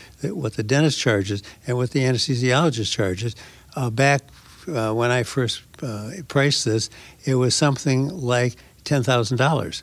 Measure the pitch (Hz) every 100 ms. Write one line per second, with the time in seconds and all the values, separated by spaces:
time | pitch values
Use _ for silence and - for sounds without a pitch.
0 | - - 160 202 117 - 107 139 156 -
1 | 127 107 98 101 - - - 123 123 143
2 | 127 123 - 123 127 127 165 113 104 -
3 | 98 92 117 - - - - - 123 113
4 | 139 143 - - - - - 139 110 110
5 | 120 123 120 - 120 - - - 113 104
6 | 110 202 135 143 139 139 120 113 - -
7 | - - - 131 127 - 151 135 147 131
8 | 139 175 123 123 123 - - - - 143
9 | 123 123 110 123 135 147 92 -